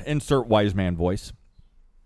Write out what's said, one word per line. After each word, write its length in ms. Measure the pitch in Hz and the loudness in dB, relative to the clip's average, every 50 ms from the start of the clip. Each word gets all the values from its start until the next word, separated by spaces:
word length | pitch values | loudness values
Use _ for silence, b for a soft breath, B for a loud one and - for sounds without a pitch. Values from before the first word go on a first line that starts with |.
| - | -6
insert 420 | - 151 180 - - 147 135 117 | -4 -4 -2 0 2 2 2 2
wise 260 | 117 110 107 104 101 92 | 4 2 4 4 2 0
man 220 | 98 92 90 87 | 0 -2 -2 -2
voice, 380 | 82 87 90 95 - - - - - _ _ _ _ - _ _ - - _ _ - _ | 0 -2 -2 -2 -4 -8 -12 -18 -20 _ _ _ _ -20 _ _ -20 -20 _ _ -20 _